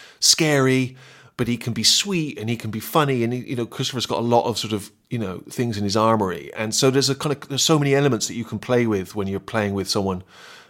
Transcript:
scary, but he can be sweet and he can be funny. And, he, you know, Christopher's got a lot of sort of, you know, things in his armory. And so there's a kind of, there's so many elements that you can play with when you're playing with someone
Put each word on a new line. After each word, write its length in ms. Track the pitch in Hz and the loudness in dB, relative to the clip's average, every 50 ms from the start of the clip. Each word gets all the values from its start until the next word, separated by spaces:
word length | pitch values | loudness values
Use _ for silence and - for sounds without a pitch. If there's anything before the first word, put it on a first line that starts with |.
| - - - - | -20 -20 -8 0
scary, 760 | - - - - 170 156 147 139 131 131 131 131 131 127 131 - - - - - - - _ - | 2 2 4 4 4 4 4 4 4 4 4 2 0 -2 -6 -12 -20 -20 -20 -20 -20 -10 _ -4
but 100 | 127 113 | -2 -2
he 100 | 120 113 | -2 -2
can 160 | - - 113 | -4 -4 -4
be 100 | 117 110 | 0 2
sweet 540 | - - - - 202 202 175 156 147 - - | 2 2 2 2 0 -2 -2 -2 -2 -4 -6
and 120 | 107 110 | -4 -4
he 80 | 120 113 | -4 -4
can 120 | - 110 | -4 -6
be 100 | 104 110 | -6 -6
funny. 440 | 104 - - 170 151 139 135 123 113 | -4 0 2 2 2 2 2 2 0
And, 100 | 113 123 | 0 -2
he, 60 | 123 | -2
you 160 | 120 - 131 | -4 -6 -6
know, 100 | 120 120 | -6 -6
Christopher's 400 | 113 - - 135 - - 127 107 | -6 -6 -6 -6 -4 -4 -4 -4
got 140 | - 127 - | -2 -2 -2
a 20 | |
lot 240 | 113 120 120 - - | 2 4 4 4 4
of 120 | - 113 - | 2 0 -2
sort 160 | - 110 110 | -4 -4 -4
of, 180 | 104 98 - - _ _ _ | -4 -4 -8 -16 _ _ _
you 80 | - 120 | -6 -6
know, 240 | 110 95 92 87 - - | -4 -6 -8 -10 -12 -8
things 280 | - - 127 120 113 104 | -4 -4 -2 -2 -2 -2
in 60 | 104 | -2
his 120 | 101 95 | 0 2
armory. 560 | 110 107 110 113 110 101 92 87 80 67 71 - | 4 4 4 4 4 2 0 -2 -6 -10 -10 -8
And 200 | - 110 110 107 | -6 -6 -4 0
so 160 | - - 131 | 2 2 4
there's 180 | 127 139 135 123 | 4 4 2 2
a 60 | 139 | 0
kind 200 | 135 - 156 143 | -2 -2 -4 -4
of, 140 | - - - | -4 -6 -6
there's 140 | 139 131 - | -4 -2 2
so 160 | - 165 151 | 2 4 4
many 160 | 143 139 139 | 4 4 4
elements 320 | 139 143 147 117 110 - - | 4 4 4 2 0 -2 -4
that 80 | - | -6
you 100 | 110 117 | -6 -8
can 140 | - - 104 | -6 -6 -6
play 260 | - - 127 120 120 113 | -2 0 2 2 4 2
with 280 | 107 98 92 - - | 2 0 -2 -4 -6
when 120 | 104 101 98 | -6 -4 -4
you're 120 | 98 98 | -4 -6
playing 340 | - - - 113 104 101 98 | -6 -4 -2 -2 0 0 0
with 160 | 98 95 - | -2 -2 -2
someone 340 | - 110 98 98 95 90 92 _ - - - - - - - | -2 0 0 0 -2 -4 -6 _ -20 -20 -20 -20 -20 -20 -20